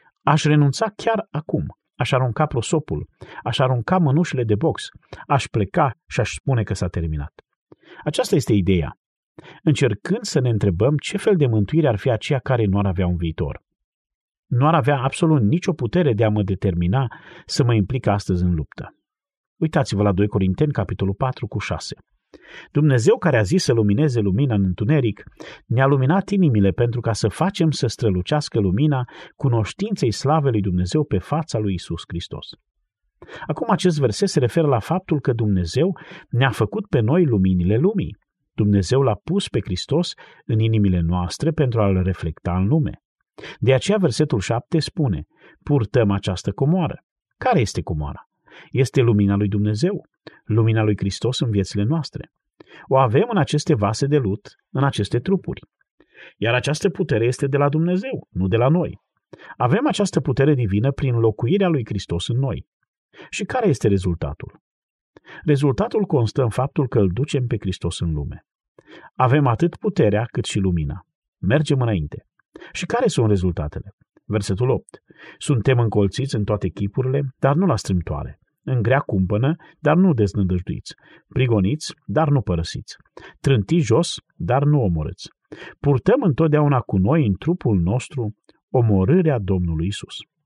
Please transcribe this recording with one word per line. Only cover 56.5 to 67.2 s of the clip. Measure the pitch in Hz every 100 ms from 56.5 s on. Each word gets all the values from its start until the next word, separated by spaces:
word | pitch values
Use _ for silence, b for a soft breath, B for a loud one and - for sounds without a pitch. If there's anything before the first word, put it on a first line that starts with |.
această | 123 120 156 202
putere | - 170 123 117
este | 120 139
de | 139
la | 143
Dumnezeu, | 151 170 180 262 247 -
nu | 87 95
de | 110
la | 123
noi. | 170 160 - _ _ _ B B B
Avem | 120 175 285
această | 202 202 -
putere | 147 127 135
divină | 143 113 101 127
prin | 135 135 117
locuirea | 113 104 117 196 190
lui | 156 107
Hristos | 101 - 85 -
în | 120
noi. | 135 92 - _ _ _ _ B B
Și | -
care | - 262 220
este | 131 113
rezultatul? | 98 92 85 73 71 - - _ _ _ _ _ - B B
Rezultatul | - 143 143 127 220 -
constă | 196 147 110 -
în | 123
faptul | - 131 - 135
că | 120
îl | 98
ducem | 92